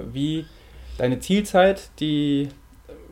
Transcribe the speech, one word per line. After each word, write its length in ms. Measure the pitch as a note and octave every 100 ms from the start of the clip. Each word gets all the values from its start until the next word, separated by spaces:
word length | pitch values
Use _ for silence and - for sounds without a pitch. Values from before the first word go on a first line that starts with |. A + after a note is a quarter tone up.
| -
wie 340 | B2+ D3 D#3 D#3 - - - - -
deine 200 | B2+ B2
Zielzeit, 680 | - G3 G#3 F#3 F#3+ G3 - -
die 500 | D#3 D3 D3 C#3 C#3+ - - - - - -